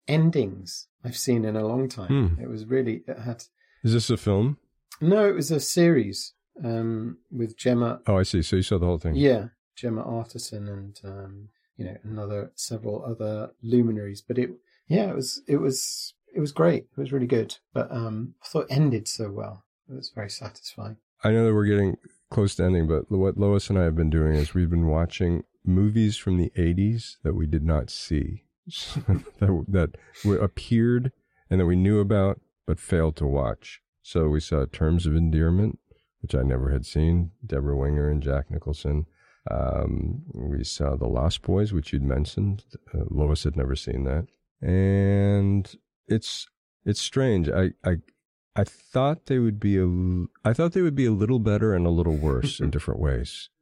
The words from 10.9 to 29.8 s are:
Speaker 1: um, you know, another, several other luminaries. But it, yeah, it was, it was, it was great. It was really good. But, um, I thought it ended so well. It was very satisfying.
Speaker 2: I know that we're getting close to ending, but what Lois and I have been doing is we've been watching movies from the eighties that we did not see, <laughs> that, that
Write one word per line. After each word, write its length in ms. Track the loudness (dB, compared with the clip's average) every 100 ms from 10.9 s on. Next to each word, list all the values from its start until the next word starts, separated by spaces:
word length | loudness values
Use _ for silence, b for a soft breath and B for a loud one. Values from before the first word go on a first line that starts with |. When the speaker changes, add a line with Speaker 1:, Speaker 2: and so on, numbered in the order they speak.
| -16
Speaker 1:
um, 460 | -16 -14 -16 -18 -20 _ _ -12
you 100 | -12
know, 100 | -12
another, 480 | -12 -10 -8 -8 -8
several 500 | -12 -10 -8 -6 -6
other 460 | -8 -6 -6 -6 -8 -12
luminaries. 560 | 2 4 4 0 -6 -12
But 180 | -6 -4
it, 120 | -4 -8 _ _ 0
yeah, 220 | 2 2
it 60 | -2
was, 260 | -6 -8 -2
it 80 | 0
was, 580 | 0 -2 -6 -10 -14 -18 _
it 60 | -6
was 140 | -4
great. 320 | 2 2 2 -4 -8
It 40 |
was 120 | -4
really 140 | -2 0
good. 300 | 0 0 -8 _
But, 180 | -6 -4
um, 440 | -6 -6 -6 -10 -14
I 20 | -6
thought 240 | -6 -2
it 40 |
ended 340 | 2 2 0 -4
so 220 | -8 -8
well. 320 | -8 -10 -14 _ _ -20
It 60 | -16
was 160 | -14
very 160 | -12 -12
satisfying. 680 | -12 -16 -16 -18 -14 -14 -14 _ _
Speaker 2:
I 80 | 2
know 140 | 4 4
that 80 |
we're 120 | 4 4
getting 300 | 4 2 0 -8 _ _
close 240 | 0 0 2
to 80 |
ending, 220 | 2 4 2
but 240 | 0 0
what 260 | 0 0 2
Lois 320 | 2 2 2
and 80 | 2
I 20 |
have 120 | 2 2
been 140 | 2
doing 260 | 4 4 2
is 180 | 2
we've 160 | 0 2
been 160 | 2 4
watching 560 | 2 0 0 0 0 -4 _
movies 520 | 0 4 4 4 2 0
from 200 | 0 2
the 160 | 2
eighties 640 | 2 2 2 2 0 -6 -6
that 100 | -4
we 120 | -2 0
did 160 | 0
not 260 | 2 0 -2
see, 540 | -10 -4 -2 -2 -6 -14
<laughs> 120 | _ -16
that, 960 | -14 -10 -6 0 -2 -2 -2 0 0 0
that 280 | 0